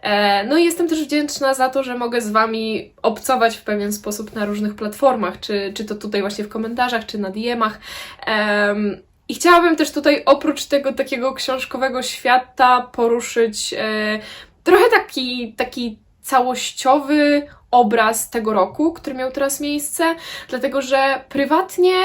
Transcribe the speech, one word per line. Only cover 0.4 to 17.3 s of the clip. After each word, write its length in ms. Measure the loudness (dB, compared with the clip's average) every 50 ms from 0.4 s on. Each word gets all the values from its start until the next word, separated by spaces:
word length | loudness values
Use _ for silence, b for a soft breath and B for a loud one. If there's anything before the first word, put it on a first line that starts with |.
| 2
no 140 | 2 2 4
i 60 | 4
jestem 240 | 2 2 0 -2 0
też 160 | 0 -2 -2
wdzięczna 500 | -2 -2 -2 -2 -2 -4 -2 0 0 2
za 140 | 2 0 0
to, 140 | 0 -2 -4
że 160 | -4 -4 -4
mogę 220 | -4 -2 -2 -4
z 100 | -4 0
wami 640 | 0 0 0 2 0 -4 -4 -4 -4 -6 -6 -10 _ _ -2
obcować 540 | -2 -2 -2 -2 -2 0 2 2 0 0
w 60 | -2 -6
pewien 300 | -6 -4 -4 -2 -4 -6
sposób 420 | -6 -6 -8 -8 -8 -10 -12 -6
na 100 | -6 -6
różnych 300 | -4 -4 -4 -4 -6 -6
platformach, 680 | -6 -8 -8 -4 2 2 4 4 4 -2 -4 -6 -8
czy, 320 | -8 -4 -4 -4 -4 -4 -6
czy 100 | -8 -8
to 100 | -8 -8
tutaj 260 | -8 -8 -4 -4 -2
właśnie 240 | -2 -2 -4 -6 -8
w 40 | -8
komentarzach, 580 | -6 -6 -6 -6 -2 -2 -2 0 0 -4 -6
czy 120 | -6 -6 -6
na 120 | -6 -6
D 100 | -6 -4
M-ach. 400 | -4 -4 -2 0 -2 -2 -2 -6 B B B B B B B B -4
Em, 760 | -2 0 0 0 0 2 2 2 0 0 0 -2 -2 -4 -6 -12 _ _ _ _ _
i 60 | -10
chciałabym 420 | 0 4 6 6 8 6 4 2
też 140 | 2 0 -2
tutaj 320 | -2 0 2 2 2 2 4
oprócz 380 | 4 4 4 4 -4 -4 -4 -4
tego 280 | -2 -2 0 0 -2 -4
takiego 420 | -4 -4 -4 -4 -4 -2 -4 -4
książkowego 680 | -4 -4 -4 -4 -4 -4 -8 -6 -4 -4 -2 -2 -4 -6
świata 880 | -6 -10 -6 0 2 2 2 2 -2 _ 2 4 6 6 4 2 -4 -4
poruszyć, 840 | 0 0 2 2 0 -2 -4 0 0 0 0 0 -6 -8 -6 -6 -4
e, 400 | -4 -4 -2 -2 -2 -2 -4 -4 -6 B B B B B B _ _
trochę 200 | 4 6 6 6 6
taki, 600 | 4 4 2 0 -6 -6 -6 -4 -6 -6 -8 -8 -4
taki 460 | -6 -6 -6 -4 -8 -8 -8 -8 -10 _ _ _ _
całościowy 1300 | _ 0 2 2 2 2 -2 -4 -6 -8 -10 -2 2 4 4 4 4 2 2 4 4 4